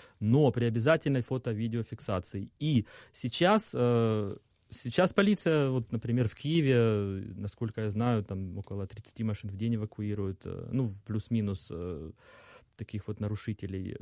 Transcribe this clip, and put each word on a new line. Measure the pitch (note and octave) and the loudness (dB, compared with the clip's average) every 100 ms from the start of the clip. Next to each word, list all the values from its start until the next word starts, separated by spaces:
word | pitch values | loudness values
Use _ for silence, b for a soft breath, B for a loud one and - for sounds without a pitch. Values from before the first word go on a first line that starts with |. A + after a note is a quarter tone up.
| B B | B B
но | G#2+ C3+ C#3+ | 4 6 6
при | A2+ | 4
обязательной | A#2+ A2+ B2 D#3+ C#3+ C3+ | 0 2 4 4 2 0
фото-видеофиксации. | - C3 B2 G#2+ A2+ A#2 A2 A2+ - F#2 - G2+ G#2+ - | 0 -4 -4 -4 -2 -4 -6 -8 -2 -2 -2 -8 -10 -4
И | D3+ C3 - B B | 2 2 0 B B
сейчас, | - B2 - F3 G#3+ - | -8 -4 2 4 4 2
э, | B2+ B2 A#2+ A2+ A2 G2+ - _ _ - | 0 4 4 4 2 -2 -8 _ _ -16
сейчас | - B2 - F#3 | -10 -2 2 4
полиция, | - G3+ G3+ E3+ D#3 C#3 | 4 4 4 4 4 4
вот, | C3 A#2 | 0 -2
например, | A#2 A#2+ A#2+ A#2 | -4 0 0 0
в | |
Киеве, | - C#3+ E3 C#3 A#2+ A2+ G#2 G2+ F#2+ G#2 | -2 0 2 6 6 6 4 0 -4 -6
насколько | F#2+ G2+ - A2+ - | -8 -8 -4 -6 -4
я | G#2+ | -2
знаю, | G#2 A#2+ A2+ | 0 2 2
там | G2 F#2+ F#2+ F#2 | 0 -6 -6 -8
около | - G2+ F#2+ | -8 -8 -10
тридцати | G#2 - - | -12 -14 -6
машин | A2 G#2 G#2 | -4 -4 -6
в | G2 | -4
день | A2+ | -2
эвакуируют, | A2+ G#2+ - G#2 G#2 G2 F#2+ | -2 -4 -6 -4 -2 -4 -6
э, | - - - | -10 -10 -4
ну, | B2+ A#2+ G2 | -2 -2 -4
плюс-минус, | - G#2+ - A#2 G2+ F#2+ - | -4 -4 0 0 0 -2 -6
э, | E2 F2 D#2 D#2+ - b b b b b - | -8 -6 -6 -10 -14 b b b b b -14
таких | - G2+ - | -10 -8 -6
вот | G2+ | -4
нарушителей. | G#2 G#2 - G#2 F#2+ F#2+ F#2 - | -4 -4 -6 -8 -6 -6 -8 -10